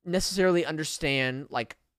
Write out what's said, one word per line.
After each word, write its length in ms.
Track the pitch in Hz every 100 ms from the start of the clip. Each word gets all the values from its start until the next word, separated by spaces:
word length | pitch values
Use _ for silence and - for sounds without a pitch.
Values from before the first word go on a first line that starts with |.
| 175
necessarily 580 | 185 - 190 185 175
understand, 840 | 147 156 151 - 147 135 127 131 147
like, 260 | 123 113 - _